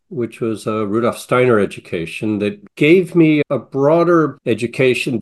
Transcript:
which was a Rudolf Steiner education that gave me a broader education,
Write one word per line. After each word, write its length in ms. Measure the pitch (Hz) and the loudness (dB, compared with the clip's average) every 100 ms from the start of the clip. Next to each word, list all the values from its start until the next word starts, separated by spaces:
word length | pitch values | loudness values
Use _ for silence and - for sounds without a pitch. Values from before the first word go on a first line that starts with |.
| - | -14
which 340 | 160 113 - | -8 -8 -6
was 280 | 117 104 117 | -6 -6 -6
a 180 | 107 104 | -4 -2
Rudolf 320 | 110 113 - | -2 -2 -4
Steiner 400 | - 127 127 110 | -2 2 4 2
education 800 | 98 - - 90 82 - 110 104 | 0 -6 -10 -8 -8 -6 -4 -2
that 240 | 104 101 - - | -4 -6 -12 0
gave 400 | 147 185 165 170 | 4 4 2 2
me 260 | 160 151 139 | 4 2 0
a 80 | 135 | -4
broader 800 | - 135 139 170 170 170 151 127 - | -6 0 2 2 2 2 0 -4 -4
education, 760 | 107 117 - 131 117 - 117 | -4 -4 0 0 0 -4 -6